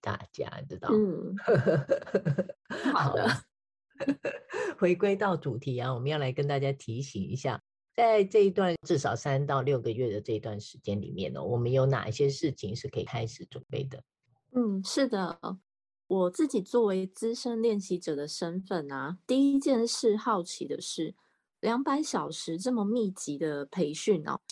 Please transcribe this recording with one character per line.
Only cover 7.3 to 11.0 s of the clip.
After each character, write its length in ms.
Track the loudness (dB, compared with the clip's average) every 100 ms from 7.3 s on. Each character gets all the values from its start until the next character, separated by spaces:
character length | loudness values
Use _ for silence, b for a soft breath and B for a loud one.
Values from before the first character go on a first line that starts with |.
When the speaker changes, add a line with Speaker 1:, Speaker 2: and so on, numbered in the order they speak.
| -4
Speaker 1:
下， 260 | -4 -4 -8 _ _ 2
在 280 | 4 6
这 160 | 6 6
一 100 | 6
段 260 | 6 2 0 2
至 100 | 2
少 180 | 2 -2
三 300 | 0 0 2
到 160 | 2
六 180 | 2 2
个 120 | 0
月 200 | -2 -2
的 80 | -2
这 140 | -2
一 60 | -4
段 200 | -4 -8
时 200 | -10 -10
间 200 | -4
里 120 | -4